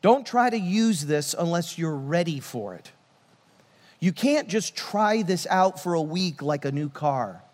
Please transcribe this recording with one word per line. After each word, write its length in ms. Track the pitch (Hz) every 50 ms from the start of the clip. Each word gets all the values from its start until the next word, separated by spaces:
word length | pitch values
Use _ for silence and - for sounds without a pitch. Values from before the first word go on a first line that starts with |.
| -
Don't 220 | 190 233 277 254
try 260 | - - 240 247 254
to 80 | 226 226
use 480 | 190 175 185 214 226 226 220 156 147
this 280 | 147 151 147 147 - -
unless 420 | - 170 170 170 170 170 170 - -
you're 160 | 165 160 156
ready 440 | 143 135 139 156 170 175 170 156 135
for 360 | - - - 123 104 101 90
it. 180 | 82 - - - _ _ _ _ _ _ _ _ _ _ _ _ _ _ _ _ _ _ - - _
You 140 | - 185 180
can't 360 | - - 262 294 302 277 226
just 280 | 175 220 196 - -
try 460 | - - - - 202 214 208 214 226 214
this 260 | 170 185 170 - -
out 320 | 175 185 185 190 190 -
for 140 | - 180 175
a 80 | 165 156
week 400 | 151 156 180 185 180 143 - 143
like 220 | 143 151 143 -
a 80 | 143 135
new 160 | 143 151 143
car. 540 | 143 - 147 151 139 131 120 101 92 85 - -